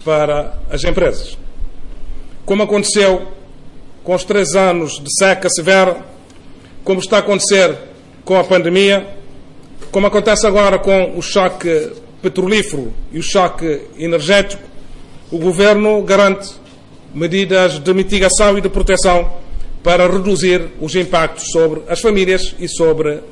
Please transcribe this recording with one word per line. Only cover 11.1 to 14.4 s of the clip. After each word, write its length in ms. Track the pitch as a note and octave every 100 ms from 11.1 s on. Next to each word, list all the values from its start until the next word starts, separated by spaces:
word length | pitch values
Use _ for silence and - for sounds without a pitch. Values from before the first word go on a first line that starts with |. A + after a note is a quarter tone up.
| F3
o 60 |
choque 720 | - G3+ F#3 F#3 E3+ D#3+ D#3 - - -
petrolífero 720 | F#3 F#3 F#3 G#3+ F#3+ C#3+ A#2+ - -
e 60 | D#3
o 40 |
choque 600 | E3 G3 F3+ - E3 C#3+ - -
energético, 640 | E3 E3+ D3 G3+